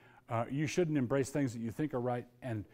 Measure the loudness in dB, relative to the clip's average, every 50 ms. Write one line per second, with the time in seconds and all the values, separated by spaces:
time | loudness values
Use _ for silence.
0 | -20 -20 -20 -18 _ -4 -2 0 0 0 0 -2 -2 0 2 2 2 2 2 2
1 | 2 2 2 2 2 2 0 0 0 0 -2 -2 -4 -4 -2 -2 -2 -2 0 -2
2 | 0 0 -2 -2 -4 -8 -14 -12 -8 -6 -4 -4 -6 -8